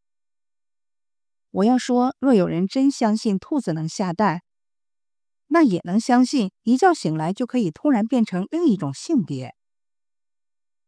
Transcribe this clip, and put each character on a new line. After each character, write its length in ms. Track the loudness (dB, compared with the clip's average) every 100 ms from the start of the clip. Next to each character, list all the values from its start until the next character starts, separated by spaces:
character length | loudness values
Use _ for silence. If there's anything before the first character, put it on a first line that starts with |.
| _ _ _ _ _ _ _ _ _ _ _ _ _ _ _
我 120 | 0 2
要 120 | 2
说， 380 | 2 0 0 0
若 140 | 2
有 140 | 2 2
人 200 | -2 -2
真 240 | 0 0
相 260 | 0 0 0
信 220 | -2 -4
兔 200 | -4 -4
子 140 | -4
能 140 | -4 -6
下 260 | -6 -4
蛋， 280 | 0 0 -2 -8 _ _ _ _ _ _ _ _ _ -2
那 160 | 2
也 180 | 4 2 -2
能 140 | -2
相 260 | 2 2 2
信 260 | 0 -2 -4
一 140 | 0 2
觉 160 | 4
醒 220 | 2 -2 -2
来 160 | -4
就 120 | -4 -4
可 120 | -2
以 140 | -4
突 180 | -2 0
然 160 | 0 2
变 200 | 0 0
成 220 | -2 -6
另 140 | -2 0
一 120 | 0
种 160 | -2
性 300 | -8 -4 -2
别。 320 | -2 -6 -12 -18 _ _ _ _ _ _ _ _ _ _ _ _